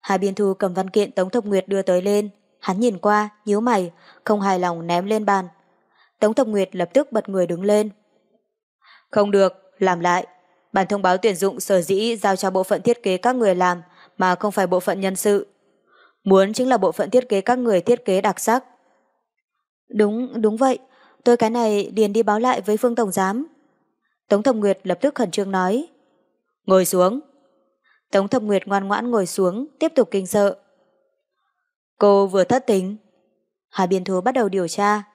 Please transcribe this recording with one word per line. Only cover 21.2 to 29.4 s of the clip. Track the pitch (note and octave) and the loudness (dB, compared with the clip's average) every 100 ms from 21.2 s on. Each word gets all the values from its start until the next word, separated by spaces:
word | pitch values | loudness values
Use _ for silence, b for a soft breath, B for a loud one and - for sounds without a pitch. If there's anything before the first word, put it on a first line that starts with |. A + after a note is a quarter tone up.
Tôi | - A#3+ | 2 4
cái | A3 | 2
này | A#3 A3+ G#3 G3 F#3+ | 0 0 0 -2 0
liền | G#3 | 0
đi | G3+ | 2
báo | G#3+ G#3 | 0 2
lại | B3+ - | 2 0
với | F#3 G#3+ | 0 0
Phương | B3 | 0
Tổng | A#3 G#3+ | 0 -2
Giám." | F#3 F#3+ A3 D#4+ _ _ _ _ _ _ _ _ | 0 -2 -2 -8 _ _ _ _ _ _ _ _
Tống | G3+ | 2
Thập | G#3+ A3+ | 2 0
Nguyệt | G3+ F#3+ | 0 -2
lập | F#3 F3 | -2 -2
tức | C#4+ | -2
khẩn | C#4+ G#3 | -2 -4
trương | D#3+ G3 | -2 -2
nói. | F#3+ F#3 A3+ E4+ _ _ _ _ _ _ _ - | -2 0 -2 -6 _ _ _ _ _ _ _ 2
"Ngồi | F#3+ | 2
xuống." | F3+ F#3 F3+ B3+ - _ _ _ _ _ _ _ _ | 4 2 2 0 -12 _ _ _ _ _ _ _ _
Tống | G3 G3+ | -2 0
Thập | C4 | -2
Nguyệt | G#3+ G3 - | 0 -2 0
ngoan | G3 G3 | -4 -2
ngoãn | G#3 A#3+ | -4 -2
ngồi | A#3 F3+ | -2 -2
xuống, | - | 0